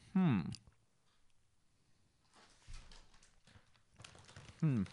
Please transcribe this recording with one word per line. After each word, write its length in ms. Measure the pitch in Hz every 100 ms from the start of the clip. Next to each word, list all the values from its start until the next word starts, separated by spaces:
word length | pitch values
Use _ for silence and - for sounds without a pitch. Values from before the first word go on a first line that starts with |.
| -
Hm. 300 | 190 180 101 - - - _ _ _ _ _ - - _ _ _ _ _ _ _ _ _ - - - - - - - - - - - - - _ - _ - - - - - - -
Hm, 260 | 160 120 92